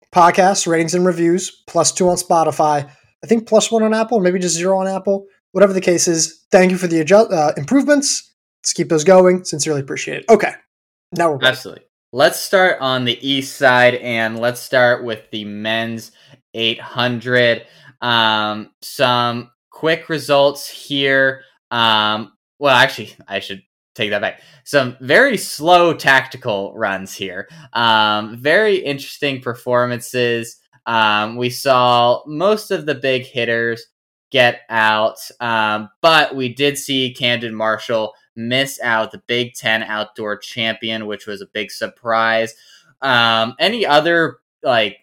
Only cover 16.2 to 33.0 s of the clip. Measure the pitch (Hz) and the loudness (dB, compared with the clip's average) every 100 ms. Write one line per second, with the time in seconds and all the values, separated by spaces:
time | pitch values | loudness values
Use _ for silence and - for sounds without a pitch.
16.2 | _ _ _ 113 113 120 - 123 123 120 | _ _ _ -4 -4 -4 -8 -4 -2 -2
17.2 | 123 123 120 113 - _ - _ 120 117 | 0 2 4 2 -6 _ -20 _ -2 2
18.2 | 110 110 107 107 104 _ - - 127 123 | 2 2 -2 -6 -12 _ -16 -2 0 2
19.2 | 120 120 131 _ _ - 156 160 160 156 | 0 -4 -12 _ _ -6 -2 -2 -4 -8
20.2 | - 143 143 143 - - - 139 139 135 | 0 4 4 0 -12 -16 -8 -2 2 2
21.2 | 135 131 _ _ _ 120 113 107 107 107 | 2 -2 _ _ _ 0 2 2 0 -2
22.2 | 110 _ _ _ 139 123 131 - 107 - | -8 _ _ _ 2 4 2 -2 -14 -18
23.2 | - 98 - 98 _ _ _ - 107 101 | -10 -10 -10 -16 _ _ _ -8 -4 -2
24.2 | 98 - _ _ - 143 127 123 127 175 | -4 -8 _ _ -2 0 0 -6 2 4
25.2 | 277 214 - - 156 180 175 147 143 135 | 4 0 -6 -4 4 6 4 2 2 2
26.2 | 127 127 123 101 98 107 107 95 95 - | 2 -8 -6 -4 -6 -6 -6 -4 -10 -12
27.2 | 95 90 - - - 117 117 110 107 107 | -12 -12 -16 -20 -8 0 2 4 2 0
28.2 | 107 117 135 180 214 190 143 139 - - | -4 -6 0 2 2 0 -4 -8 -10 -8
29.2 | 143 131 127 117 127 123 123 120 - 127 | -6 -6 -8 -10 -2 0 0 -4 -6 -2
30.2 | 120 117 113 - _ _ 113 113 107 104 | -2 -2 -6 -16 _ _ -4 0 2 0
31.2 | 110 117 123 123 139 127 123 120 120 120 | -2 -4 -6 -2 0 4 4 4 2 0
32.2 | 151 151 190 214 - 185 151 123 | -4 -2 0 -2 -4 -6 -4 -4